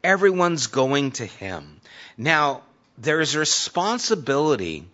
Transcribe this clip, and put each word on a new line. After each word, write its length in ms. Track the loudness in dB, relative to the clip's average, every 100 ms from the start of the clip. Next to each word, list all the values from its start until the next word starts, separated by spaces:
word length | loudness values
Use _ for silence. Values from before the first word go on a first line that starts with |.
Everyone's 640 | 2 4 4 4 2 0 -2
going 460 | 0 2 2 0
to 140 | -4 -12
him." 540 | -10 -10 -10 -12 -20 -20 -20 -20 -6
Now, 460 | 0 2 2 -2 -12 _ _ -6
there 220 | -2 0
is 140 | 0
a 40 | 0
responsibility 1500 | 0 -2 -2 -2 -2 -2 -2 -2 0 0 2 0 -2 -8 -12